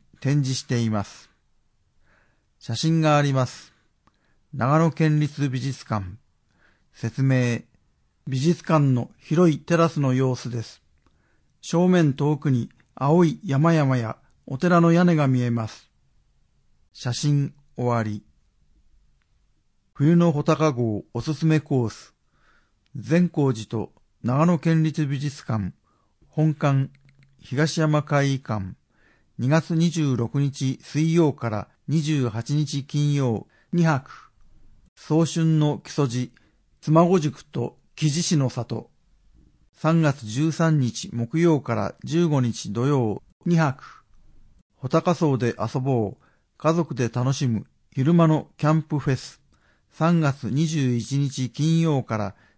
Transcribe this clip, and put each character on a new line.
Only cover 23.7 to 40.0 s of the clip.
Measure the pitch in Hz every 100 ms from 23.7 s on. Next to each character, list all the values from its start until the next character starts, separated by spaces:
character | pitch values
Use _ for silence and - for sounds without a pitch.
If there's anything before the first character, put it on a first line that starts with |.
| 113 95 _ _ _
長 | 113 131 170
野 | 175
県 | 170 160
立 | 156 151 147
美 | 139
術 | 147 - -
館、 | 110 92 - _ _ _ _ _
本 | - 156 147
館、 | 147 135 135 - _ _ _ _
東 | - 127 156 -
山 | 156 151
会 | 143 143 139
議 | 135
館、 | - 107 95 - _ _ _ _ _ -
二 | 123
月 | 160 - 165
二 | 170
十 | 165 147 127
六 | 117 139
日 | 143 139 131 -
水 | - 147 160
曜 | 165 156
か | - 117
ら | 107 - _ -
二 | 151
十 | 147 147 123
八 | 110 - 147
日 | 151 139
金 | 131 147 147
曜、 | 143 131 107 - _ _
二 | 175 165
泊。 | 139 - - - _ - - - - _ _
早 | - 156 165
春 | 170 160
の | 156 151 131
木 | -
曽 | - 143
路、 | 120 127 _ _ _ _ _
妻 | - 160
籠 | 175 185
宿 | 147 - -
と | 139 117 - _ -
木 | 156
地 | 147
師 | 170 160
の | 131
里。 | - 117 113 - _ _ _ _ _ _ _ _
三 | _ 151 165